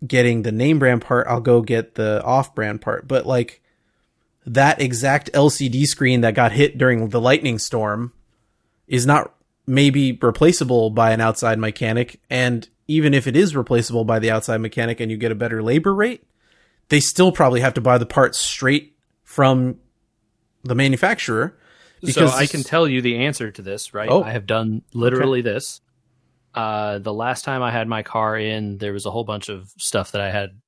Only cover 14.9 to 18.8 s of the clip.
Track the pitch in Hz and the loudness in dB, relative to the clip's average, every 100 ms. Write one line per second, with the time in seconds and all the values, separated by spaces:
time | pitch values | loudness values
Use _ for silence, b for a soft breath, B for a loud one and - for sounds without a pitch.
14.9 | 113 113 110 113 110 117 113 110 143 196 | -4 -6 -4 -4 -4 -4 -2 0 2 2
15.9 | 196 220 247 _ _ _ _ _ _ - | 0 -2 -4 _ _ _ _ _ _ 0
16.9 | 147 - - 185 180 139 123 131 135 123 | 0 2 4 2 4 2 4 0 0 2
17.9 | 123 117 - 127 - - - 131 147 | 2 2 2 2 0 -6 -4 -2 -2